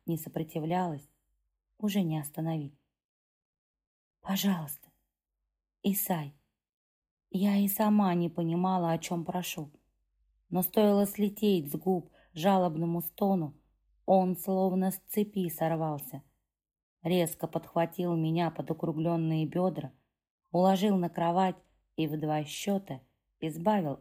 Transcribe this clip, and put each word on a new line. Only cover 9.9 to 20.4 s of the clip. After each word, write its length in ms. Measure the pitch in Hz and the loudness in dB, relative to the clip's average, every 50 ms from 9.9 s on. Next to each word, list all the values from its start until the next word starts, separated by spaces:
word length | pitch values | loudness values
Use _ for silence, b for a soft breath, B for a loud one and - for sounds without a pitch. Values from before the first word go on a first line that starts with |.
| _ _ _ _ _ _ _ _ _ _ _ - | _ _ _ _ _ _ _ _ _ _ _ -4
Но 140 | 175 180 180 | -2 -2 -2
стоило 440 | - - 226 214 208 202 202 202 | 0 2 4 4 6 6 4 2
слететь 640 | 196 202 - 208 202 208 - - 208 196 175 143 143 | 0 0 -2 -2 -2 -2 0 2 2 2 2 0 -2
с 60 | - | -6
губ 340 | 160 - 185 190 175 151 - b b b b b | -4 -2 0 0 0 -2 -8 b b b b b
жалобному 680 | 165 156 196 196 190 180 175 156 156 165 170 170 170 165 | 0 2 4 4 4 4 2 0 -2 -2 -2 -2 -2 -4
стону, 520 | - - - 208 196 196 185 160 143 - _ _ _ _ _ _ _ _ _ _ | -6 -4 -2 0 2 2 2 0 -4 -8 _ _ _ _ _ _ _ _ _ _
он 320 | - 190 190 185 185 185 | 4 4 4 4 2 0
словно 540 | - - - 190 185 190 190 180 185 185 190 | -4 -2 -2 0 2 2 2 2 2 0 0
с 80 | 190 - _ - | -2 -4 _ -6
цепи 400 | - 214 208 208 - 202 185 170 | -2 -2 -2 0 -2 -4 -4 -4
сорвался. 760 | 160 - 160 160 165 160 160 156 151 143 - - - 139 - _ _ _ _ _ _ _ _ _ _ _ _ _ _ _ - | -2 -2 -2 0 0 0 -2 -2 -4 -6 -8 -12 -14 -16 -16 _ _ _ _ _ _ _ _ _ _ _ _ _ _ _ -2
Резко 440 | 160 180 180 170 160 - - - | 0 2 2 2 0 -2 -6 -6
подхватил 680 | 160 - 160 - - - 170 165 165 165 - 180 175 170 | -6 -4 -6 -6 -2 0 0 0 0 0 -2 -2 0 0
меня 340 | 165 160 160 160 170 175 160 | 2 2 2 2 2 0 0
под 200 | 160 - 139 - | -2 -4 -6 -6
округленные 760 | 160 156 - 170 160 156 160 170 170 165 160 160 160 160 160 | -6 -4 -4 -4 -2 0 0 0 0 0 0 0 0 0 0
бедра, 460 | 143 - 180 180 185 - - 143 135 - _ _ _ _ _ _ _ _ _ | 0 0 0 0 0 -2 -4 -8 -10 -12 _ _ _ _ _ _ _ _ _